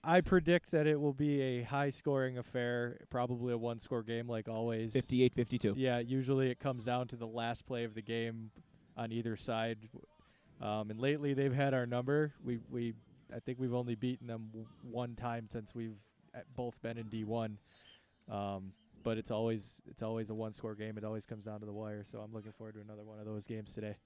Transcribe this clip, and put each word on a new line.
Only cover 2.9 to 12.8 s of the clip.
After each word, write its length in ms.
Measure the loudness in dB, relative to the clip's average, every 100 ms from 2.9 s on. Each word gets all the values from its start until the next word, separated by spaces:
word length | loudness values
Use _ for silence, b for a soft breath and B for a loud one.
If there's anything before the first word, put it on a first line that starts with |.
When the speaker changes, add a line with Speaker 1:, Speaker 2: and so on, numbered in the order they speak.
| -6 -4
Speaker 1:
probably 440 | -2 0 0 0
a 40 | 0
one-score 460 | 0 -4 -2 -4
game 240 | -2 -4 -2
like 200 | -4 -2
always. 460 | -2 0 0 2
Speaker 2:
Fifty-eight 400 | 0 2 6 6
fifty-two. 400 | 6 2 4 2 4
Speaker 1:
Yeah, 200 | 4 4
usually 540 | 2 0 4 4 4
it 80 | 2
comes 260 | -2 -2 0
down 220 | 0 -2
to 80 | -6
the 100 | -6
last 380 | -2 -2 -2 -4
play 200 | -4 -2
of 100 | -4
the 60 |
game 480 | -4 -2 -2 -4 -10 -14 -20 -20 -16 -6
on 160 | -2
either 240 | 0 0 -2
side. 540 | 0 0 0 -2 -8 -18 -18 _ b b b -8
Um, 300 | -2 -2 -2
and 80 | 0
lately 340 | 2 2 2
they've 200 | 4 4
had 200 | 4 4
our 120 | 4 2
number. 460 | 0 2 4 2 -2
We, 160 | -4 -4 -4
we, 240 | -2